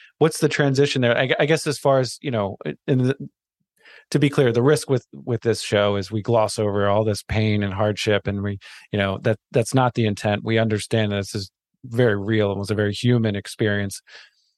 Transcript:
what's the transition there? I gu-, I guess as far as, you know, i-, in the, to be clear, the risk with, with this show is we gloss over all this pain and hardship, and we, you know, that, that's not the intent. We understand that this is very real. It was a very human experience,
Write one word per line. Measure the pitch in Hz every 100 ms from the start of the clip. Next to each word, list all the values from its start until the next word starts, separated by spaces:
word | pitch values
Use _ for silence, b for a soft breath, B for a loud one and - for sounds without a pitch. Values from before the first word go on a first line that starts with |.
| B -
what's | 160 -
the | 156
transition | - 143 131 143 135
there? | 120 120
I | 131
gu-, | -
I | 151
guess | 160 156
as | 135
far | 143 135
as, | 123 -
you | 147
know, | 117 98 - 151
i-, | - -
in | 127
the, | 127 - 143 _ _ _ _ _ B B B
to | 156
be | 143
clear, | - 127
the | 117
risk | 131 156 -
with, | 127 -
with | 139 131 117
this | 117 107
show | - 107 101 101
is | 92
we | 113
gloss | 101 117 107 -
over | 104 101 101
all | 101
this | 110 101
pain | - 107 110 104
and | 101
hardship, | 92 107 104 - 101 -
and | 101
we, | 101 98 B B B
you | 104
know, | 98 95
that, | 117 107 _
that's | 127 113
not | 127 123
the | - 110
intent. | 104 107 104
We | 113 113
understand | 113 107 - 113 107
that | 101
this | 95
is | 107 95 _ _ _
very | 127 117 123 101
real. | 98 110 101
It | 98
was | 101
a |
very | 107 104
human | 104 120 123 110 101
experience, | - - 107 101 101 - _ B B B B